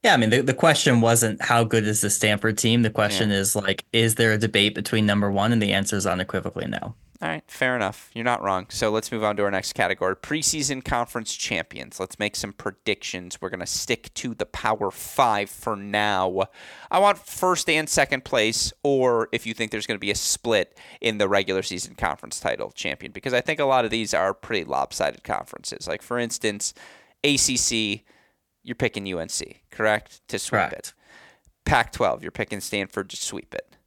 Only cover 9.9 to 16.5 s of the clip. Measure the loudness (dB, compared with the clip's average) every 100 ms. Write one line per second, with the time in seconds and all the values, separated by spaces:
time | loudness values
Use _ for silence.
9.9 | 0 -2 -4 -4 -2 -2 -2 -2 -4 -4
10.9 | -4 -2 -6 -8 -8 -4 -4 -4 -10 -14
11.9 | -10 -10 -4 -4 -4 -10 -8 -10 -6 -4
12.9 | -4 -4 -10 -10 -10 -8 -8 -6 -6 -2
13.9 | -4 -4 -10 -8 -6 -8 -4 -2 0 -2
14.9 | -6 -6 2 2 2 -2 -6 -6 -6 -2
15.9 | 0 2 2 0 0 -2